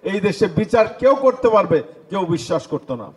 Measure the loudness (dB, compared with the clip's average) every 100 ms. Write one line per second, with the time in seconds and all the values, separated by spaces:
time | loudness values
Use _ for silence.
0 | -4 -2 -2 0 -2 -2 0 2 2 2
1 | 2 4 2 2 2 2 2 0 -2 -16
2 | -10 -6 -2 -4 -4 -6 -4 -10 -8 -12
3 | -12